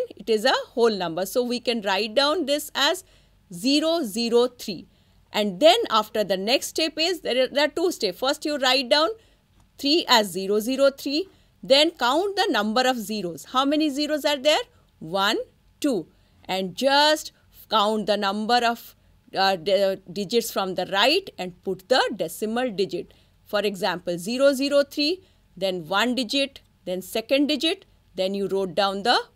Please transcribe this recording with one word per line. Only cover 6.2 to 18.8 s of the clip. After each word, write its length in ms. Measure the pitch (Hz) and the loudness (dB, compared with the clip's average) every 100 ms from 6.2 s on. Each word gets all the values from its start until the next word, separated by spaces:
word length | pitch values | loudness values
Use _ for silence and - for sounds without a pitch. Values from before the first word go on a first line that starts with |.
the 140 | 190 190 | -2 -2
next 320 | 202 294 - | 0 -2 -2
step 240 | - 320 - | -4 -4 -2
is, 260 | 330 349 | -4 -4
there 220 | - 247 | -2 -2
are, 40 | 262 | 0
there 160 | 254 | 0
are 40 | 294 | -2
two 220 | - 349 | 0 -2
steps. 300 | - 208 - | -2 -4 -2
First 240 | 262 294 | -2 -2
you 140 | 311 294 | -4 0
write 300 | 254 262 233 | 2 2 2
down 200 | 294 330 440 _ _ _ _ _ - | 2 2 -2 _ _ _ _ _ -6
three 280 | 277 320 - | 0 0 4
as 220 | 240 208 | 2 2
zero 300 | 170 190 208 | -4 -2 -2
zero 300 | 220 262 277 | -2 2 2
three. 380 | 269 285 294 381 _ _ _ | 0 -4 -4 -6 _ _ _
Then 300 | 180 269 320 | 2 4 4
count 460 | - 240 294 403 392 | 0 0 0 0 0
the 100 | 403 | 0
number 380 | 226 214 226 254 | 0 0 2 2
of 120 | 247 | 0
zeros. 480 | 196 214 180 160 - | -4 -6 -6 -8 -4
How 180 | 254 | -2
many 260 | 277 302 311 | 2 2 0
zeros 340 | 269 294 302 | -2 -2 -2
are 120 | 294 294 | -2 0
there? 240 | 285 349 494 _ _ - | 2 2 -2 _ _ -18
One, 380 | 160 190 202 349 508 _ _ - | -6 -2 0 -2 -6 _ _ -4
two. 260 | 294 208 - _ _ _ | -2 -2 -4 _ _ _
And 320 | - 190 190 170 | -6 -4 -4 0
just 560 | 262 277 302 311 - - _ - - | 2 4 4 2 -4 -20 _ -20 -2
count 380 | 220 208 220 196 | 2 2 0 0
the 100 | 202 | 0
number 440 | 202 208 214 240 | -2 -2 0 2
of, 300 | 233 233 | 2 -2